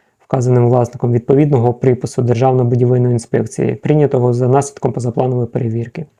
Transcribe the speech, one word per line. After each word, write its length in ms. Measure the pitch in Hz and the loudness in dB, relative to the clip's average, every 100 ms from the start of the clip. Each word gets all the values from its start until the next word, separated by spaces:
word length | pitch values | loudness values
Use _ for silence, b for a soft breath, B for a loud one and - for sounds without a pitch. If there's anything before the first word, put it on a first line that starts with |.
| b b | b b
вказаним 480 | - 135 123 123 120 | -6 -2 2 2 4
власником 440 | 123 117 - 120 | 2 0 -2 -2
відповідного 600 | 120 117 139 151 131 120 | 0 2 2 2 2 0
припису 480 | 120 131 120 - - | 0 0 0 -2 -2
Державної 480 | 120 117 131 127 120 | -2 0 0 2 0
будівельної 440 | 120 123 123 123 | 0 2 2 0
інспекції, 640 | 120 - 120 113 - 120 - | -2 -2 -4 -4 -4 -4 -4
прийнятого 580 | - 151 139 127 123 | 0 0 2 0 0
за 140 | 120 123 | 0 0
наслідком 460 | 139 139 - 127 | 0 -2 -6 -6
позапланової 540 | 120 123 135 127 123 120 | -6 -6 -2 -2 -2 -4
перевірки. 580 | 127 120 113 117 - - _ | -4 -4 -6 -8 -12 -16 _